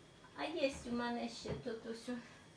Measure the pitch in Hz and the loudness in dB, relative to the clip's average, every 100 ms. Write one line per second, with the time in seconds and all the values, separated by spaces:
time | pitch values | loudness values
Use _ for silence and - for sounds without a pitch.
0 | - - - - 311 320 269 - 240 240 | -16 -16 -12 -2 0 6 6 4 0 2
1 | 240 233 233 - 220 - 240 226 226 226 | 4 2 0 -2 -2 0 0 -2 -4 -4
2 | - 240 - - - | -2 -4 -4 -14 -16